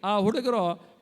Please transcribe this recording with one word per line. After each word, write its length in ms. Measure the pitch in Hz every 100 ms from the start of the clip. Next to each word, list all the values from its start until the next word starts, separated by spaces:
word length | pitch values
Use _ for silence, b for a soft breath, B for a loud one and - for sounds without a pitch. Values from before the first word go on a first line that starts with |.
ಆ 120 | 190 208
ಹುಡುಗರು 800 | 196 262 247 233 175 170 - -